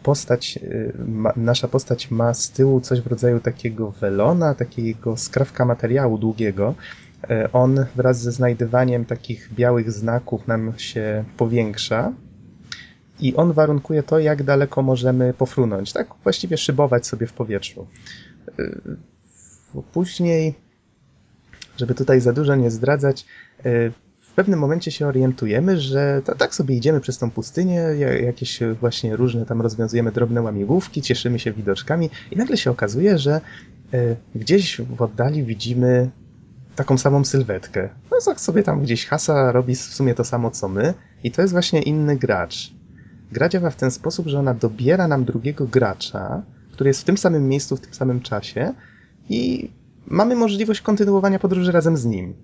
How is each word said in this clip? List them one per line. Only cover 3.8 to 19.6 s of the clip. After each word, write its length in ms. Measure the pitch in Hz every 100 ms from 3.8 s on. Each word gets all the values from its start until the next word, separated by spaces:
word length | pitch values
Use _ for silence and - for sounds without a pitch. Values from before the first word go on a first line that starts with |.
| 110
welona, 640 | 104 104 98 110 175 160 139
takiego 640 | 120 - 113 113 - 113
skrawka 480 | - - 135 - 123
materiału 520 | 120 117 127 131 110
długiego. 580 | 110 110 107 95 101 156 - - - - -
E, 220 | 113 110
on 340 | 123 127 135 127 123
wraz 260 | 127 123
ze 100 | 120
znajdywaniem 760 | 117 127 117 117 123 127 123 113
takich 440 | 113 - 113 -
białych 380 | 107 123 120 110
znaków 560 | 104 110 120 120 110 -
nam 260 | 113 113 113
się 460 | - - 107 107 107 -
powiększa 760 | 117 117 110 101 - 110 170 254 - - - - - - - - _ -
i 160 | 135 127
on 180 | 170
warunkuje 500 | 156 156 147 - 156
to, 160 | 143 160
jak 240 | 151 147
daleko 380 | 139 139 139 -
możemy 520 | 135 127 127 127 127
pofrunąć, 600 | 123 127 - 120 98 98
tak 140 | - - -
właściwie 340 | - - 185 160
szybować 500 | - 135 143 123 -
sobie 200 | 110 113
w 60 |
powietrzu. 540 | - 110 101 - - 92 - - - - - - -
E, 1200 | - - - - - _ _ _ - -